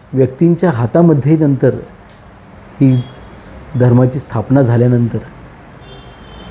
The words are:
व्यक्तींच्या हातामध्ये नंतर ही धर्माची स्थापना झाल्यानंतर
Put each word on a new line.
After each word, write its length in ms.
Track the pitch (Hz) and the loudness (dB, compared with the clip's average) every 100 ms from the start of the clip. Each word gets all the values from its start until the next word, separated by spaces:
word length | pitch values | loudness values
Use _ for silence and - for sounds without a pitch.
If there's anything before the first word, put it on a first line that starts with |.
| - | -8
व्यक्तींच्या 560 | 127 131 - 170 170 180 | -2 -2 0 0 2 0
हातामध्ये 680 | 123 120 165 170 147 135 156 | 0 0 2 2 2 2 0
नंतर 320 | 151 135 135 - - - - - - - - - - - | 2 0 0 -2 -8 -20 -20 -20 -20 -20 -20 -20 -14 0
ही 200 | 139 127 120 - - - - - - 120 | 2 2 -2 -12 -20 -20 -20 -20 -8 0
धर्माची 400 | 123 123 127 139 | 2 4 2 -2
स्थापना 420 | - 113 104 131 | -8 -6 0 0
झाल्यानंतर 560 | 127 120 123 123 117 110 - - - - - - - - - - - - - | 2 2 2 0 -2 -6 -12 -18 -20 -20 -20 -20 -20 -20 -20 -20 -20 -20 -20